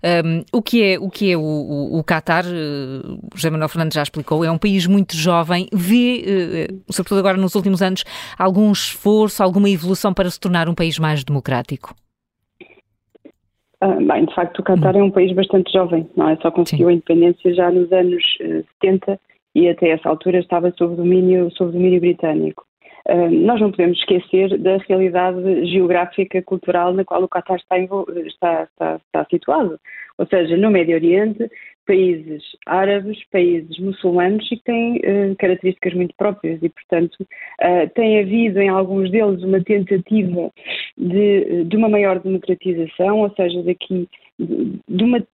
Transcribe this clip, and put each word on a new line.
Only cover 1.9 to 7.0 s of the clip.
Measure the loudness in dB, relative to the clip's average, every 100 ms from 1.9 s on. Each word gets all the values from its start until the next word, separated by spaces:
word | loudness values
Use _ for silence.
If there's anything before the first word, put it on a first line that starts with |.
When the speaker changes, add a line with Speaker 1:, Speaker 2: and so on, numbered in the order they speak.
| -4
Speaker 1:
o |
Qatar. | -2 -4 0 -2 -2
Eh, | -6 -6 -8 -8 -12 -12 -14 -16 -6
José | -4
Manuel | -2 -4
Fernandes | -2 -2 -2
já |
explicou, | -4 -8 -4 -2 0
é |
um | 0
país | 0 0 2
muito | 2 2 -2
jovem. | 0 0 0 -2 -2
Vê, | -4 2 2 2 0 -2
eh, | -2 -2 -4 -6 -10 -10
sobretudo | -8